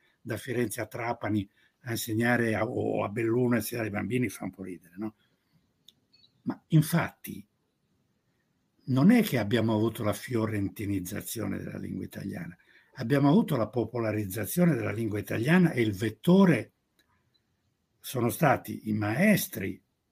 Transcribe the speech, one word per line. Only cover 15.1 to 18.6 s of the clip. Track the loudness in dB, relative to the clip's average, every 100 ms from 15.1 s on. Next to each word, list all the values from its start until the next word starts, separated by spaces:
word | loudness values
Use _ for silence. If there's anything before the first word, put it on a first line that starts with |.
| -4
italiana, | -4 -2 2 4 4
e | 2
il | 0
vettore | 0 -4 -2 4 6 8 4 0 _ _ _ _ _ _ _ _ _ _ _ _ _
sono | -8 -2 -2
stati | 2 4 4